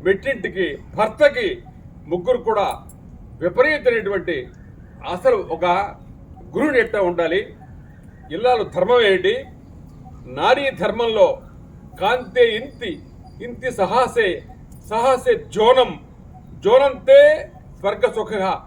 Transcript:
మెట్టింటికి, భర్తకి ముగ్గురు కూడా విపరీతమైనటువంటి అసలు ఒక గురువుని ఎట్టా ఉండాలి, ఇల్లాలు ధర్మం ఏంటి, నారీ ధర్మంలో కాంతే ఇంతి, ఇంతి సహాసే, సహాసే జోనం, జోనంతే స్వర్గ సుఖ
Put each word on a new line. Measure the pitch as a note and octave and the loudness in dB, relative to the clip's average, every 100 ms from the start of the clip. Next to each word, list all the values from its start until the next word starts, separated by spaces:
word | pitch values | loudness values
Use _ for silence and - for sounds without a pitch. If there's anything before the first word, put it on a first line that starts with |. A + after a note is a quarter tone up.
| D#3 | 0
మెట్టింటికి, | F#3+ C4+ B3+ - F3+ E3+ C#3 - E3 | 0 -2 -6 -6 -6 -6 -6 -14 -4
భర్తకి | G#3+ G#3+ D4 B3+ G3+ B2 - - - - - | -4 4 2 2 -4 -6 -14 -20 -20 -20 -8
ముగ్గురు | F3 F3 B3 A3 | -6 -2 -2 0
కూడా | G#3 E3+ - - - - - - - | -2 -2 -6 -14 -20 -20 -20 -20 -6
విపరీతమైనటువంటి | F3 F3 C#4+ D4 B3+ A#3 G3 G3 E3 D3+ B2 - - - - - C#3 | -4 0 0 2 0 -2 -2 -6 -4 -8 -8 -18 -20 -20 -20 -18 -12
అసలు | F3+ C4 A3+ - E3 | -2 0 0 -2 -4
ఒక | F3 F3+ G3+ - - - - - - | -2 0 -2 -10 -20 -20 -20 -20 -10
గురువుని | F#3 D4 C4 | -4 0 0
ఎట్టా | A3 G#3 F#3 | 0 0 -2
ఉండాలి, | F3 E3 F3+ - - - - - - - - - E3 | 0 -2 -2 -6 -16 -20 -20 -20 -20 -20 -20 -14 -4
ఇల్లాలు | A#3+ B3 G3 F3 | 0 0 -2 -2
ధర్మం | F#3 B3 G#3+ | 2 4 4
ఏంటి, | F#3+ F#3 A#3+ C4+ - - - - - - - - B2+ | 2 0 -2 -6 -20 -20 -20 -20 -20 -20 -20 -16 -2
నారీ | F#3 C4+ C#4 - | 2 2 0 -2
ధర్మంలో | G3+ A3+ A#3 A3 F3 C3 - - - - - - | -4 -2 -2 2 2 2 -10 -20 -20 -20 -20 -6
కాంతే | F#3+ B3+ B3 B3 A#3 A3 | -2 -2 -4 2 2 2
ఇంతి, | C#4 - A3 D#3+ - - - - A#3+ | -8 -12 -12 -12 -16 -20 -20 -16 -14
ఇంతి | A#3 B3+ - | -10 -10 -4
సహాసే, | G3 B3 B3 A#3+ G#3 D3+ - - - - - | -2 0 0 0 -2 -4 -12 -20 -20 -20 -8
సహాసే | A3+ B3+ B3+ B3+ A3 - F#3+ | -2 0 0 0 -2 -2 0
జోనం, | A3 B3+ G#3 D#3+ - - - - - - F#3+ | 4 4 2 -2 -18 -20 -20 -20 -20 -6 2
జోనంతే | B3 C#4 B3+ - C4+ D4 D#4 - - - - | 4 4 0 6 8 8 6 -2 -18 -20 -6
స్వర్గ | G3+ G#3 A#3+ A3+ | -4 -2 -2 -2
సుఖ | G#3 G#3+ F#3+ D3 | -6 -4 -4 -4